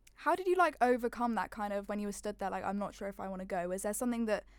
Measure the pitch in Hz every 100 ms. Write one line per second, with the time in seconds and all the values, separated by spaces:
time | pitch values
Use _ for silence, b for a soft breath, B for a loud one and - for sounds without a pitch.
0 | - - 294 359 381 370 339 - 247 247
1 | 233 - 240 220 - - 208 202 202 208
2 | 208 202 208 208 196 190 196 202 196 -
3 | 202 196 190 185 190 185 175 190 208 208
4 | 247 233 226 208 -